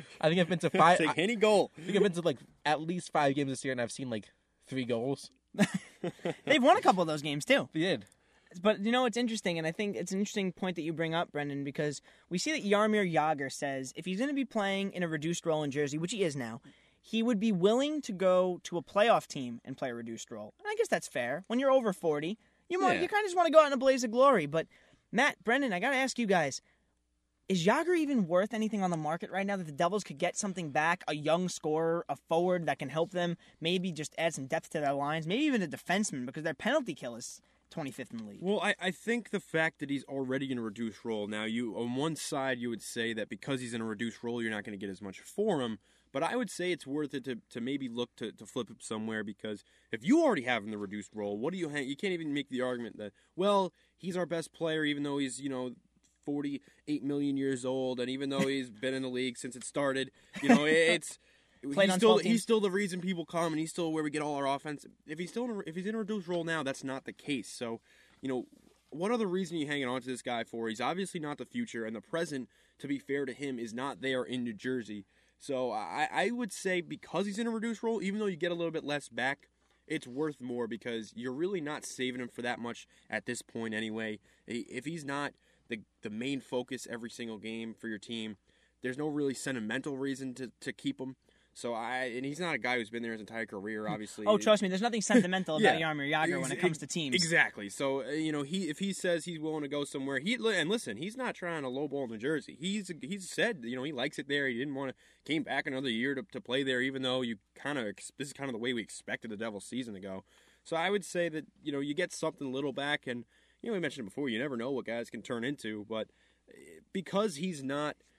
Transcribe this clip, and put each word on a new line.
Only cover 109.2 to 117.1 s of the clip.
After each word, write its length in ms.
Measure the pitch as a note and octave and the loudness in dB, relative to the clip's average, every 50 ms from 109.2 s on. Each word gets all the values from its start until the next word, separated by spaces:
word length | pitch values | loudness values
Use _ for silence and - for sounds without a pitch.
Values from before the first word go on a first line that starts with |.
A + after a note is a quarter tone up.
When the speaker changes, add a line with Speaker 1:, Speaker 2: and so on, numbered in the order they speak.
| - A2+ A2 | -6 -10 -6
Speaker 2:
the 40 | |
Devils 280 | G2 A2+ A2+ G#2+ G2 F#2+ | -6 -6 -6 -6 -8 -10
season 300 | - - B2 C3 A#2 G#2 | -6 -6 -6 -6 -6 -10
to 60 | F#2+ | -10
go. 220 | F#2+ G2 F#2+ F#2 F#2+ _ _ - _ _ _ _ _ | -10 -8 -10 -10 -12 _ _ -20 _ _ _ _ _
So 140 | - E3 | -4 -2
I 140 | D#3+ E3 F#3 | 0 0 2
would 140 | G3+ G#3 F#3 | 0 0 -2
say 240 | - - F3+ E3+ E3 | -2 -2 0 0 0
that, 160 | D#3 D#3 C#3 - _ _ | -2 -6 -8 -10 _ _
you 120 | - D3 C#3+ | -6 -4 -2
know, 80 | C#3 | -2
you 120 | C#3 C#3+ D3 | -2 -2 -2
get 200 | D3+ F3+ F3 - | -2 -2 -2 -2
something 400 | - - D#3 D3+ - C#3+ C3+ B2+ | -4 -4 -4 -4 -2 -6 -4 -2
little 200 | C3+ C#3+ C#3+ B2 | -2 -2 -2 -2
back, 360 | C#3 C#3 C#3+ D3 D3 - C3+ | -2 -2 0 -2 -2 -2 -6
and, 160 | B2 A#2+ A2+ - _ _ _ _ _ _ - | -6 -6 -8 -12 _ _ _ _ _ _ -6
you 80 | A#3+ | -4
know, 40 | A#3 | -2
we 60 | F#3+ | -2
mentioned 260 | E3+ D3 - C#3+ A#2+ | -2 -2 -4 -4 -8
it 40 | F#2+ | -8
before, 180 | - - D3 C#3 | -6 -4 -2 0
you 100 | A2+ G#2+ | 0 0
never 180 | C3 D3+ C3+ | 0 -2 -2
know 140 | A#2 A2+ C3 | -2 -2 -2
what 160 | C#3+ B2+ G2 | -2 -4 -2
guys 240 | - A2+ A#2 A#2+ - | -4 -4 -4 -6 -6
can 120 | - A#2 G2 | -8 -12 -6
turn 200 | - B2+ A#2 A2+ | -6 -4 -2 -2
into, 420 | C3 D3 - - A2 G#2+ G#2 G#2 G#2 | -4 -4 -4 -4 -6 -6 -6 -6 -6
but, 180 | A2 A2 G#2+ - _ _ _ _ _ _ _ _ | -4 -4 -4 -6 _ _ _ _ _ _ _ _
uh, 60 | - A#1 C2+ D#2 E2+ D#2+ - _ _ | -20 -20 -20 -20 -20 -20 -20 _ _
because 420 | G3 - - | -6 -6 0